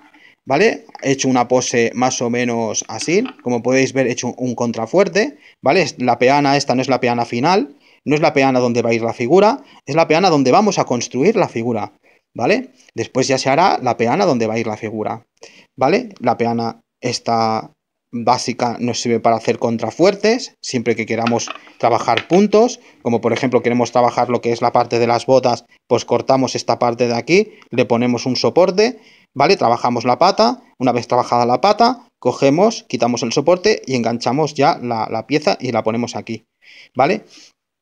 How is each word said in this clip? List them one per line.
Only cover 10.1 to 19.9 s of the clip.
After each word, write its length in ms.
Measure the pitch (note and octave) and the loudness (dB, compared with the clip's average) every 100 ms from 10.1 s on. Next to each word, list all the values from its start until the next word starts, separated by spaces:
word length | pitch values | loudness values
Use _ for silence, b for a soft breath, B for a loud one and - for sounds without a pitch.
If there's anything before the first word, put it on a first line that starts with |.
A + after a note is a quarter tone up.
| F#3+ F#3+ | 2 4
donde 180 | D3 B2+ | 4 4
vamos 300 | E3 G#3+ F3 | 4 4 0
a 60 | B2+ | -2
construir 500 | A#2+ - B2 E3+ A3+ | -2 -4 0 0 2
la 140 | D3 | -2
figura, 440 | A#2 A#2 A2+ G2 _ b b _ - | -2 -4 -4 -6 _ b b _ -6
¿vale? 360 | B2 G#3+ B3+ b b A#2 | -2 -2 -4 b b -10
Después 320 | G#2+ B2+ C3 | -6 -2 0
ya 100 | C3 | 0
se 140 | C3+ | 0
hará 260 | C#3 F#3+ - | 2 2 0
la 180 | B2 - | -2 -2
peana 300 | A#2 D3+ F#3+ | 0 0 0
donde 220 | B2+ A2 | 0 -2
va 80 | A2+ | -2
a 40 | |
ir 60 | A2+ | -4
la 120 | G#2+ | -6
figura, 500 | G#2+ A2 A2 A2+ - _ B B B - | -8 -6 -6 -8 -14 _ B B B -2
¿vale? 320 | C3 A3 A#3+ - | 0 0 -2 -6
La 180 | B2 A2+ | -4 0
peana 440 | A#2 A#2 A#2 - _ _ | -2 -2 -4 -8 _ _
esta 720 | B2 A#2 - A#2 A2+ A2 - _ _ _ _ | -6 -6 -2 0 0 -2 -6 _ _ _ _
básica 640 | A#2+ A#2 B2 - A2+ A#2+ - | -4 0 0 -2 -4 -4 -4
nos 220 | A#2+ A2+ | -4 -4
sirve 220 | B2 A2+ | -2 0
para 160 | A#2 A2+ | 2 0
hacer 200 | - A2 | 0 -2
contrafuertes, 960 | A#2+ A2+ A2+ | -2 -2 -6